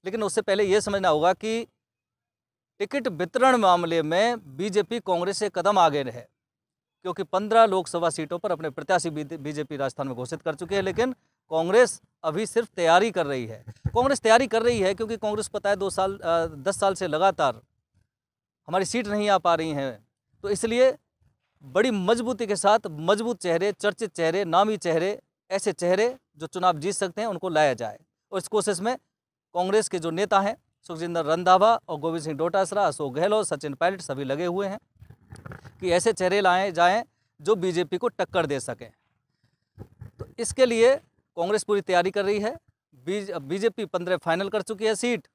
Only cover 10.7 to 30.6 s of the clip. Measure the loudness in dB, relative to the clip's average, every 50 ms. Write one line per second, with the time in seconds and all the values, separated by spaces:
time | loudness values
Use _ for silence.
10.7 | -2 -2 -2 -2 0 0 0 -2 -2 _ _ _ _ _ _ _ -2 -2 0 4
11.7 | 6 6 6 6 2 -10 _ _ _ _ -6 -4 -4 -2 -6 -2 -2 -4 -4 -2
12.7 | _ 0 4 6 6 6 6 4 0 -2 -2 -2 -4 -6 -6 -8 -12 -16 -16 -20
13.7 | -20 _ _ -2 0 0 2 2 0 0 _ 6 6 6 4 2 0 0 2 2
14.7 | 2 2 0 0 0 -2 -4 -6 -6 -6 -4 -4 -4 -4 -6 -6 -8 -4 0 0
15.7 | 0 0 -2 -4 0 0 -2 -2 -2 -4 -2 0 0 0 0 -2 -6 -6 -4 -4
16.7 | -2 2 0 0 0 0 -4 -2 0 2 2 2 4 2 0 0 0 -4 _ _
17.7 | _ _ _ _ _ _ _ _ _ _ _ _ _ _ _ _ _ _ _ -2
18.7 | -2 -2 -2 0 -2 -4 -4 -2 -4 -2 2 2 2 2 _ 2 2 2 0 -4
19.7 | -4 -4 -4 -6 -8 -10 _ _ _ _ _ _ _ _ -6 -4 -4 -2 -2 -2
20.7 | 2 4 4 4 2 -2 _ _ _ _ _ _ _ _ _ _ _ _ -20 -4
21.7 | 0 2 2 2 2 0 2 2 2 0 0 -4 -4 -4 -2 -4 -2 2 4 4
22.7 | 4 4 2 -4 -10 -4 2 2 2 2 2 -4 -4 -4 -2 0 0 0 0 -2
23.7 | -2 _ -4 -4 -2 -2 -8 -8 _ -2 -2 0 0 0 -2 2 2 2 2 2
24.7 | 0 -2 -2 0 0 0 0 -2 -4 -6 _ _ _ _ _ _ -6 -4 -2 -4
25.7 | -4 -2 0 2 2 2 2 0 -2 -6 _ _ _ _ -16 -10 -8 0 2 2
26.7 | 0 2 -2 -4 -4 -2 -4 -6 -4 -6 -6 -4 -6 -6 -6 -2 2 4 4 4
27.7 | 2 0 -6 -10 -10 -14 _ _ _ _ _ _ -8 -8 -6 -2 -2 0 0 0
28.7 | -2 -2 -2 -4 -4 -4 _ _ _ _ _ _ _ _ _ _ _ -2 -2 2
29.7 | 2 0 0 0 -4 -4 -4 -4 -2 -2 -2 2 2 2 2 0 -4 _